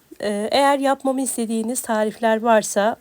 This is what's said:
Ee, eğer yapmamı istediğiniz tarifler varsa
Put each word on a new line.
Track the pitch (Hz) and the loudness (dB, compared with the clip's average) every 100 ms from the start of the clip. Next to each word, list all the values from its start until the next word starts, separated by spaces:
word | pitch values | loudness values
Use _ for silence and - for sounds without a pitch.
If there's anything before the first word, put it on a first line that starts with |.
| _ - | _ -10
Ee, | 202 208 214 | -6 -4 -2
eğer | - 277 285 | 2 4 2
yapmamı | 269 269 269 262 | 2 0 -2 -2
istediğiniz | 262 - 226 226 220 254 | -4 -4 -4 -4 -4 -6
tarifler | - 220 214 208 226 220 | -2 -2 -2 0 0 0
varsa | 233 220 208 - 208 - | 4 2 2 0 0 0